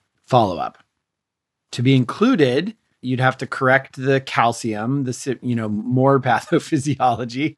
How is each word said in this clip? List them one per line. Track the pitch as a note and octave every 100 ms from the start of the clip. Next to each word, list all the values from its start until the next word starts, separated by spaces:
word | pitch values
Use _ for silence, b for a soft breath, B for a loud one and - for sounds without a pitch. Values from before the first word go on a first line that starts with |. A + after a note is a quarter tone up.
| _ _ -
follow-up. | B2 G#2 D#2+ B1 - _ _ _ _ _ _ _ _ -
To | -
be | B2 C3
included, | B2 - A#3 A3 C3 C3+ G3 - _ _
you'd | B2+ B2
have | C3 -
to | B2
correct | - C3 C3+ C3+ -
the | C3 C3+
calcium, | C3+ - A#2 A#2 A#2 G#2 A#2 C#3+
the | B2+
si-, | A#2+ C#3 A#2
you | B2+ A#2
know, | A2
more | G#2 B2 B2+ C3+ C#3
<laughs> |
pathophysiology, | B2+ A2 - D#3+ - D#3 C3 - B2+ A#2 A#2+ B2 D3+